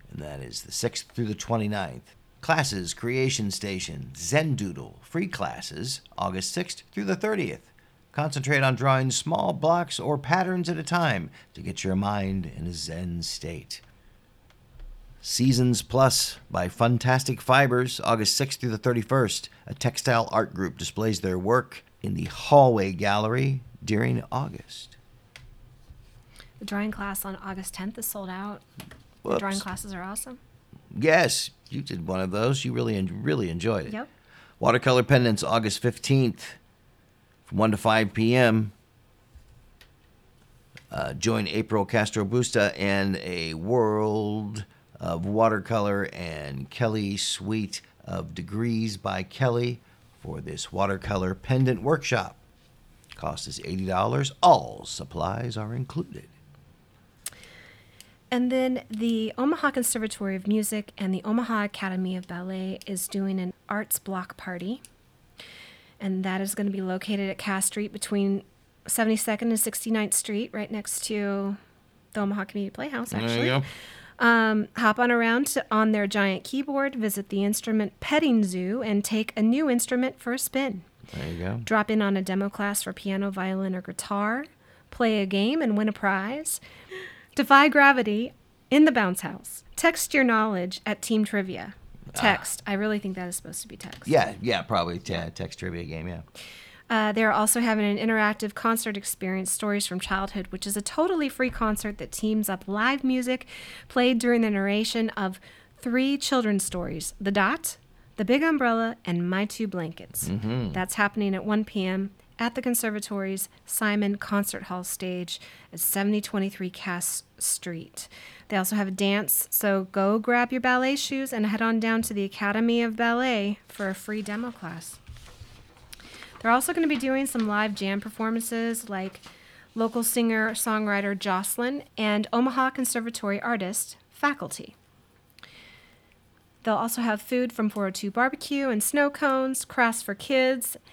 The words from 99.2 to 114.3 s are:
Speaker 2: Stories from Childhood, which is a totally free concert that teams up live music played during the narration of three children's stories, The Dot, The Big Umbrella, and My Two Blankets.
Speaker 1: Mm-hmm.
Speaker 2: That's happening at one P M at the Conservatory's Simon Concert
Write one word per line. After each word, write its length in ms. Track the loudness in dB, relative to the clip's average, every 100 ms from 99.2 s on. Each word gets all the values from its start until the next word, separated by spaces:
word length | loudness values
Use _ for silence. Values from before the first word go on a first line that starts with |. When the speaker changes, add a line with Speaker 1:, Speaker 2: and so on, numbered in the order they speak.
| -4 -2 -2
Speaker 2:
Stories 360 | -2 -2 -2 -2
from 120 | -4
Childhood, 500 | -2 -2 -2 -6 -8
which 180 | -8 -6
is 100 | -4
a 60 |
totally 480 | -4 0 2 2 0
free 180 | 0 -2
concert 480 | 0 0 0 -4 -8
that 160 | -10
teams 380 | -2 0 2 0
up 140 | -4 -4
live 360 | 0 2 2
music 440 | 2 0 0 -2 -6 -18 -16 -18 -4
played 300 | 2 4 4
during 240 | 4 4
the 80 | 4
narration 580 | 2 2 2 0 0 0
of 300 | 0 -4 -4 -16 -20 -20 -8
three 400 | 0 2 2 0
children's 460 | 2 2 4 2
stories, 500 | 0 -4 -4 -6 -8 -4
The 140 | 0
Dot, 460 | 4 2 2 -4 -10 _ -20 -12 -4
The 100 | 2
Big 160 | 4
Umbrella, 540 | 4 4 2 2 0 -4 -4
and 240 | -2 0
My 160 | 0 -2
Two 200 | -2 -4
Blankets. 640 | -4 -6 -8 -12 -6 -4
Speaker 1:
Mm-hmm. 440 | -2 -2 -2 -2
Speaker 2:
That's 240 | -2 -2 0
happening 380 | 0 2 0
at 120 | 0 0
one 180 | 0
P 220 | 0 -2 -2
M 240 | -2 -4 -8 -14 -4
at 180 | -4 -2
the 60 |
Conservatory's 840 | -2 0 -2 -4 -6 -4 -4 -4 -8 -12
Simon 520 | -8 -2 0 2 2 0
Concert 480 | 0